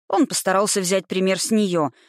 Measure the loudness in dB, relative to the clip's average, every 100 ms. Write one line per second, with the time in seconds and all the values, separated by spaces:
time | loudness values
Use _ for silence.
0 | -4 0 0 0 0 0 0 0 0 -2
1 | -2 -2 0 0 0 0 2 0 -2 -6